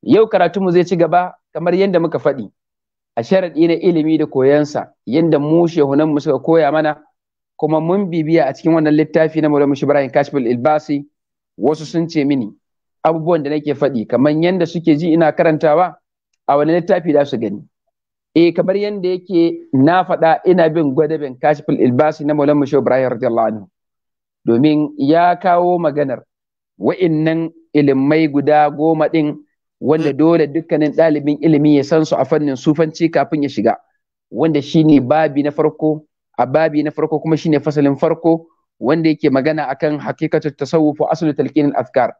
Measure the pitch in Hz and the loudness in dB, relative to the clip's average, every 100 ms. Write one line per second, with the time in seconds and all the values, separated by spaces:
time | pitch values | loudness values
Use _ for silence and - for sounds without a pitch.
0 | - 170 220 202 175 196 190 175 175 185 | 2 2 4 2 0 0 0 2 2 0
1 | 165 175 180 - _ 156 170 175 196 180 | 2 2 -2 -10 _ -6 -2 0 2 0
2 | 165 156 151 135 101 _ _ _ _ _ | 0 -2 -2 -4 -8 _ _ _ _ _
3 | _ - 120 190 180 147 165 165 185 165 | _ -8 0 0 0 0 0 2 0 0
4 | 151 160 151 139 131 147 147 123 98 _ | 0 0 0 0 2 2 0 -4 -10 _
5 | - 135 165 156 147 165 170 165 139 139 | -4 -2 2 0 2 0 0 0 0 2
6 | 156 147 151 135 135 165 147 156 156 151 | 0 -2 -2 -4 0 2 2 0 -2 -6
7 | _ _ _ _ _ _ 156 156 160 190 | _ _ _ _ _ _ -2 -2 0 -2
8 | 196 170 156 165 139 135 160 165 156 151 | -2 -4 0 0 0 -2 0 2 2 2
9 | 151 165 160 156 151 147 143 135 135 143 | 2 2 0 0 0 2 0 0 0 0
10 | 135 143 143 143 117 120 131 156 - 143 | 2 0 0 -2 -2 0 0 0 -2 -6
11 | 143 _ _ _ _ _ 110 156 147 160 | -6 _ _ _ _ _ -2 -2 -4 -6
12 | 170 160 143 139 104 - _ _ _ _ | -4 -2 -2 -2 -4 -12 _ _ _ _
13 | 160 165 160 170 143 151 147 131 143 131 | -2 -2 0 -2 -2 -6 -4 -2 -2 -2
14 | 104 120 143 151 170 185 170 175 165 147 | -2 0 2 2 0 0 -2 -2 0 0
15 | 170 160 160 147 170 156 160 151 180 170 | 2 2 2 2 0 2 2 2 0 -4
16 | _ _ _ _ - 143 147 170 175 185 | _ _ _ _ -2 0 2 0 0 -2
17 | 165 143 143 120 110 104 - _ _ _ | 2 0 0 -4 -6 -8 -16 _ _ _
18 | _ _ _ - 170 165 175 196 208 208 | _ _ _ 2 2 2 -2 -2 -4 -4
19 | 180 185 180 175 170 170 - 135 135 180 | -6 -6 -2 0 0 -2 -4 2 4 2
20 | 180 170 160 - - 185 165 156 147 131 | 0 0 2 2 2 2 2 2 -2 0
21 | 151 156 147 131 147 151 147 147 120 123 | 0 -2 -6 -4 -2 -2 -2 0 0 2
22 | 151 156 147 151 143 147 135 143 123 127 | 0 0 -4 0 2 2 2 0 2 0
23 | 127 120 123 117 113 110 98 _ _ _ | 0 -2 -2 0 -2 -4 -14 _ _ _
24 | _ _ _ _ - 117 151 151 151 - | _ _ _ _ 0 2 4 2 -2 -4
25 | 139 160 175 175 185 175 175 180 165 147 | 0 2 2 0 0 0 2 0 -2 -2
26 | 139 123 _ _ _ _ _ _ 190 175 | -4 -6 _ _ _ _ _ _ -4 -2
27 | 180 156 156 160 165 - _ 147 147 135 | 0 0 0 -2 -4 -10 _ 0 2 2
28 | 135 156 160 143 139 151 151 139 156 165 | 2 2 2 0 2 2 2 0 -2 0
29 | 151 165 151 143 _ _ _ _ 113 156 | 0 0 -2 -4 _ _ _ _ -2 0
30 | 160 135 156 170 147 143 160 156 151 147 | 0 0 2 2 0 -4 -4 -2 -2 2
31 | 165 147 139 147 - 151 147 147 135 160 | 2 2 -2 -2 2 4 4 2 2 0
32 | 160 143 131 156 147 131 - 151 160 - | 0 -2 0 0 -2 -4 -2 0 -2 -2
33 | 165 160 139 156 143 - 110 104 _ _ | -2 0 -2 -4 -4 -2 -2 -2 _ _
34 | _ _ _ 107 160 180 220 170 156 143 | _ _ _ -4 0 0 0 0 4 4
35 | 123 151 156 143 147 147 151 147 156 151 | 4 0 0 -2 -4 -2 -4 -2 -4 -4
36 | _ _ _ - 123 143 160 151 147 147 | _ _ _ -4 -2 0 0 0 -4 -4
37 | 151 156 160 156 170 147 143 151 143 139 | -4 -4 -2 -2 0 0 0 0 0 2
38 | 165 165 170 165 165 _ _ _ 110 160 | -2 0 0 0 -4 _ _ _ -2 0
39 | 160 147 151 135 135 156 135 139 156 151 | 0 0 0 0 0 -4 -6 -4 -4 -4
40 | 135 139 156 156 151 135 135 165 151 143 | -8 -6 -2 -2 -4 -8 -4 0 0 0
41 | 151 160 160 143 131 143 143 139 127 - | -2 -2 -2 -2 -2 0 0 -2 -2 -2
42 | 117 - | -2 -4